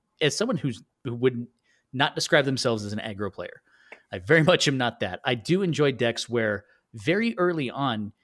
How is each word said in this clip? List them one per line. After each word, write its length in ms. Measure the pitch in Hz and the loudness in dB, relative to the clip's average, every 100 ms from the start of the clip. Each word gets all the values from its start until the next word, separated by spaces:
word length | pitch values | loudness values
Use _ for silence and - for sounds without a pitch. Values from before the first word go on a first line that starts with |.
| _ - | _ -2
as 160 | 151 - | 0 0
someone 220 | 233 196 | -2 -2
who's, 240 | 143 113 - _ | -2 -6 -12 _
who 100 | 123 | -8
would 320 | 117 131 120 120 _ _ _ _ | 0 2 0 -6 _ _ _ _
not 220 | 127 147 - | -2 0 -2
describe 300 | - 156 139 | 2 2 2
themselves 380 | 131 127 110 104 | 0 0 0 -2
as 80 | |
an 60 | 107 | -8
aggro 320 | 113 101 101 | -8 -6 -8
player, 300 | 92 87 - _ _ _ - _ | -8 -14 -16 _ _ _ -20 _
I 60 | 98 | -4
very 240 | 92 160 | 4 6
much 260 | 156 175 156 | 6 4 2
am 100 | 135 | 0
not 240 | 123 - | 0 -2
that. 180 | 101 90 | -6 -4
I 120 | 135 123 | -2 -2
do 260 | 104 180 | 0 0
enjoy 300 | 190 147 143 | 2 2 2
decks 360 | 117 120 113 - | 2 0 -2 -2
where 380 | 117 110 101 - _ _ 113 | 0 0 -2 -8 _ _ -6
very 420 | 104 190 233 220 | -2 0 0 0
early 320 | 180 165 123 | 0 0 -4
on, 440 | - 139 107 104 - | -2 -2 -2 -6 -12